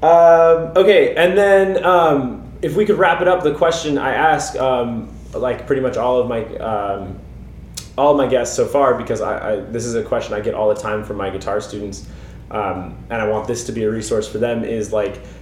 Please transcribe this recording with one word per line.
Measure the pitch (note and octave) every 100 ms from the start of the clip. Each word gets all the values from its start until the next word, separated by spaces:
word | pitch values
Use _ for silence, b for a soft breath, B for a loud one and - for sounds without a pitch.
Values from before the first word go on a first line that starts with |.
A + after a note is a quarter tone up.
Um, | D#3 E3+ E3+ E3 E3 E3 D#3+ F#3
okay, | G#3+ F#3 - -
and | F3 G3
then, | G3+ G3 F#3+ F#3 F3+
um, | F3 E3 C#3 B2+ - - -
if | D#3 D#3+
we | G#3
could | F#3+
wrap | F3+ F3
it | F3
up, | G#3+
the | D3+
question | C#3+ E3 - D#3 C#3+
I | C3+ A#2+
ask, | D#3 D3 - -
um, | C3 B2+ A#2 A2+ - - -
like, | - B2 A#2+ -
pretty | C3+
much | B2+ A2+
all | B2 B2+
of | A#2
my, | A2+ - -
um, | A2+ G#2+ G2+ G2 F#2+ F#2 - - - - - - - -
all | C#3+
of | C#3+
my | B2+
guests | B2 A#2+ -
so | A2+
far, | C#3+ C3+ A#2
because | A2+ G#2+
I, | G#2 G2+ G#2
I, | G#2+
this | - A2+ A#2+
is | A2+
a |
question | G#2+ A#2+ -
I | G#2
get | G#2
all | - G#2+
the | G#2
time | A2 G#2+ G#2
from | G#2
my | G2
guitar | F#2 G2 G#2
students, | - G#2 G#2 G2+ - B B B B
um, | G#2+ G2 F#2 F2+ - -
and | A#2
I | G#2+
want | G#2+ G#2+
this | A#2 -
to |
be | A#2 G#2+
a |
resource | A2+ G#2+ A2 -
for | G#2+
them, | A#2+ A#2 A2
is, | A2+ G#2
like, | G#2+ G2 - B B